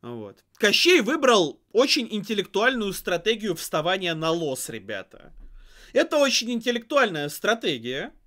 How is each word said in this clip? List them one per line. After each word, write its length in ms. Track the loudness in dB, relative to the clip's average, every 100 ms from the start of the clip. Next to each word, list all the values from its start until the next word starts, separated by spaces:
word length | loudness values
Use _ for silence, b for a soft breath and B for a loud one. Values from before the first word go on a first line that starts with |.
Вот. 420 | -12 -12 -12 -16 _
Кощей 460 | _ 2 4 6 4
выбрал 640 | 4 0 4 4 2 -4 _
очень 360 | 2 2 2 -2
интеллектуальную 800 | -6 -4 -6 -2 0 2 2 -4
стратегию 640 | -4 -4 -2 0 -2 -2
вставания 600 | -6 -4 -2 0 -2 -2
на 160 | -2 0
лос, 380 | 0 -2 -4 -8
ребята. 640 | -10 -10 -10 -12 -20 -20 -20 -20 b b b b
Это 260 | 2 2 4
очень 320 | 2 2 -2
интеллектуальная 800 | -4 -2 -4 0 2 2 0 -6
стратегия. 840 | -4 -2 0 -2 -4 -4 -6 -8 -14